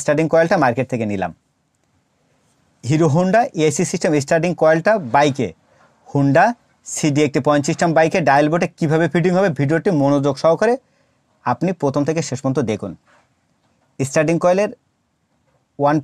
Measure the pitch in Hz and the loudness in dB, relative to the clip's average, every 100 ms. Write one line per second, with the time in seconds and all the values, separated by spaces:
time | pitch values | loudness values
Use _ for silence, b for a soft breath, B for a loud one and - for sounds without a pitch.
0 | - 147 160 165 165 190 131 117 120 120 | -2 -2 0 2 2 2 0 0 -4 -4
1 | 110 101 90 82 _ _ _ _ _ _ | -4 -4 -6 -10 _ _ _ _ _ _
2 | _ _ _ _ _ _ _ _ 117 156 | _ _ _ _ _ _ _ _ -2 0
3 | 165 151 185 185 - - 156 139 170 175 | 2 2 2 2 0 0 0 0 -2 -2
4 | 190 151 139 165 175 165 156 165 165 220 | -2 0 0 0 0 0 2 2 2 0
5 | 131 135 151 135 104 - b b b _ | 0 2 2 0 -4 -8 b b b _
6 | - 143 139 143 208 240 _ _ - - | -6 0 2 4 2 0 _ _ -16 -4
7 | 160 139 151 151 151 147 143 160 - 156 | -2 0 0 0 0 0 0 -2 0 2
8 | 165 180 143 139 151 170 175 - 160 160 | 2 0 2 2 2 0 -4 -4 -2 0
9 | 165 175 180 180 196 139 139 165 202 156 | 0 0 0 2 0 0 -2 -2 0 0
10 | 139 143 139 135 160 165 220 254 _ _ | 2 0 0 0 0 0 0 -2 _ _
11 | _ _ _ _ - 123 175 180 143 143 | _ _ _ _ -6 -2 -4 -2 -2 -2
12 | 143 165 160 123 131 135 113 107 98 78 | -2 -4 -6 -6 -4 -2 -2 -4 -8 -14
13 | b b b _ _ _ _ _ _ - | b b b _ _ _ _ _ _ -8
14 | 135 160 151 170 175 185 208 - _ _ | -4 0 0 0 0 0 -2 -6 _ _
15 | _ _ _ _ _ _ _ - 143 156 | _ _ _ _ _ _ _ -2 0 0